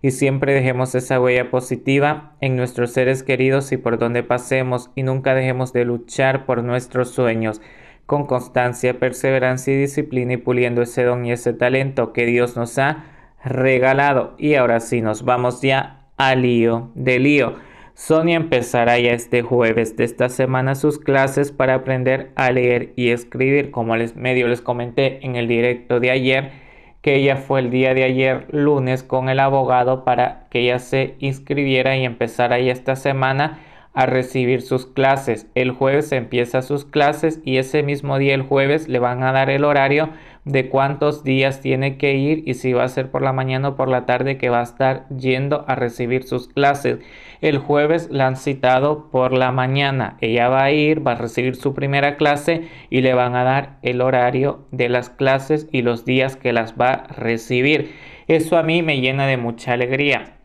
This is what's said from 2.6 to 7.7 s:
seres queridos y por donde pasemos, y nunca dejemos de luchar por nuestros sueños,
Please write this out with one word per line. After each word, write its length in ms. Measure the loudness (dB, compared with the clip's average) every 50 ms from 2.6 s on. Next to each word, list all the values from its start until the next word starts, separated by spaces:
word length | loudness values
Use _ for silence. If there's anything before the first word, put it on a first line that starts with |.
| -2 -4 -2 -4 -4 -2
seres 320 | 0 0 2 2 0 -2
queridos 500 | -2 -2 0 2 2 2 2 2 0 -2
y 60 | -4 -2
por 180 | -2 -2 0
donde 260 | 0 0 0 0 -2
pasemos, 680 | -2 -2 -2 -4 -2 -2 -2 0 0 0 -2 -4 -6 -8 -8
y 80 | -4 -2
nunca 300 | -2 -2 -2 0 0 0
dejemos 380 | 2 2 0 -2 -2 -4 -2
de 140 | 0 0 0
luchar 580 | 0 -2 -4 -6 -8 -2 0 2 2 2 0 -2
por 180 | -2 -2 -2
nuestros 500 | -2 -2 -2 -4 -4 -4 -2 -2 -2 -2
sueños, 500 | 0 0 0 0 0 0 -2 -4 -4 -6 -12 -20